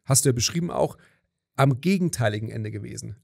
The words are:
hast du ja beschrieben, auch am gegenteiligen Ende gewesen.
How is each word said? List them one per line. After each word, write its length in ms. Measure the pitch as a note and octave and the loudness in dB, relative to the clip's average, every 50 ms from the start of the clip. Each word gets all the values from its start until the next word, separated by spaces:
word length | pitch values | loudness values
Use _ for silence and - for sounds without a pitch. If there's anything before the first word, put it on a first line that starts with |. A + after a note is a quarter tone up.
| _ | _
hast 200 | - C3+ - - | 0 2 4 4
du 40 | C#3 | 4
ja 40 | B2 | 2
beschrieben, 380 | A#2+ G#2+ - - E3+ E3+ - | 2 0 -2 -2 -2 -4 -2
auch 260 | - - D#3 C#3+ - - _ _ _ _ _ _ _ _ _ _ _ | -2 0 0 0 -2 -6 _ _ _ _ _ _ _ _ _ _ _
am 260 | - C3+ C#3 C3+ A#2+ | 2 4 4 4 2
gegenteiligen 680 | - F3 G3 F#3 F3+ E3 - - A#2+ G#2 G#2 G#2+ A2 - | 2 2 2 2 2 0 0 0 0 0 0 -2 -4 -6
Ende 200 | A2 A2+ A2 G#2+ | -6 -6 -6 -6
gewesen. 440 | G#2+ G2+ - - A2+ A2 G#2+ A2+ G#2 - | -8 -8 -10 -10 -10 -12 -12 -12 -14 -10